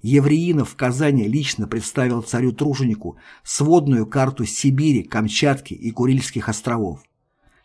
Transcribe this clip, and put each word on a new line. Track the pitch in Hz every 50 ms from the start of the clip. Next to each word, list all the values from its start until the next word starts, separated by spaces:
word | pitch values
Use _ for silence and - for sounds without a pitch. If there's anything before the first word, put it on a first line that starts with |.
| -
Евреинов | 113 135 143 135 143 151 165 170 180 165 147 117 -
в | -
Казани | - 131 123 123 131 156 147 139 123 104
лично | 104 123 156 139 - - - 101
представил | - 113 113 104 - - 139 127 123 120 120
царю-труженику | 110 - - 120 127 127 117 - 151 151 135 135 135 120 107 107 - 82 - - - - - - -
сводную | - - - 143 156 170 175 147 139 131 117 107
карту | 107 - 135 131 131 135 - 113
Сибири, | - - - - 139 135 135 151 156 135 110
Камчатки | - - - 113 110 107 - - 151 143 139 139 - - 92
и | - - 113
Курильских | 113 - 123 135 135 135 127 - - 120 107 120
островов. | 104 - - 127 117 113 104 90 76 - _ _ _ _ _ _ _ _ _ _ _ _